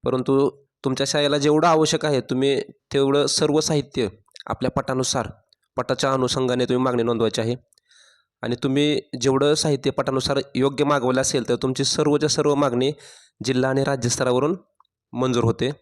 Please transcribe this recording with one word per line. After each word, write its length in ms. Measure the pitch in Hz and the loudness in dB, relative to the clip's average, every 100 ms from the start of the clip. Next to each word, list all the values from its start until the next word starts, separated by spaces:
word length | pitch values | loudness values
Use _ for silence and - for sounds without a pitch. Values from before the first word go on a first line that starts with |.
परंतु 460 | 127 127 123 135 139 - _ _ | -2 -2 2 2 2 -2 _ _
तुमच्या 220 | 135 131 139 | -4 -2 -2
शाळेला 320 | 151 147 147 | 0 0 2
जेवढं 300 | 143 151 170 | 2 4 4
आवश्यक 360 | 160 156 160 | 4 2 0
आहे, 160 | 156 135 | 0 -2
तुम्ही 400 | - 127 139 135 - - _ | -2 0 0 0 -4 -18 _
तेवढं 340 | 139 139 143 139 | 0 2 2 0
सर्व 340 | - 151 151 | 0 2 2
साहित्य 480 | 151 151 139 - 107 - _ - - | 2 -2 -2 -4 -4 -6 _ -20 -8
आपल्या 240 | 107 127 | -4 -2
पटानुसार, 580 | 139 135 131 127 139 110 - _ _ _ - | -4 -4 -4 -2 -4 -6 -12 _ _ _ -8
पटाच्या 360 | - 131 139 | -4 0 0
अनुषंगाने 520 | 131 127 135 127 123 | 2 0 0 0 0
तुम्ही 200 | 123 127 | 0 0
मागणी 180 | 131 123 | 2 0
नोंदवायची 380 | 117 113 113 113 | 0 0 0 0
आहे. 160 | 113 123 _ _ _ _ _ _ _ _ | -4 -6 _ _ _ _ _ _ _ _
आणि 140 | 117 120 | -6 -4
तुम्ही 380 | 139 135 147 147 - 127 | 0 0 2 0 -4 -2
जेवढं 340 | 127 135 147 | 0 2 2
साहित्य 360 | 151 160 135 135 | 2 0 0 -2
पटानुसार 480 | 127 135 131 127 139 - | -2 -2 -2 -2 -4 -4
योग्य 300 | 127 139 139 | 0 0 0
मागवलं 360 | 147 143 123 127 | 0 2 2 0
असेल, 280 | 131 139 117 | 0 -2 -2
तर 80 | 120 | -2
तुमची 280 | 131 131 | -2 -2
सर्वच्या 440 | 139 - 151 147 151 | -2 0 2 2 0
सर्व 260 | - 147 | 0 0
मागणी 380 | 143 143 120 135 147 - - _ _ | 2 0 0 -2 -4 -16 -20 _ _
जिल्हा 260 | - 127 131 | -2 0 0
आणि 140 | 135 | 0
राज्य 240 | 135 135 120 | 0 -2 -2
स्तरावरून 480 | - 127 123 143 185 _ _ _ _ _ | 0 0 2 0 -4 _ _ _ _ _
मंजूर 320 | 120 127 120 | -4 0 2
होते. 260 | 117 113 127 143 | 0 0 -4 -4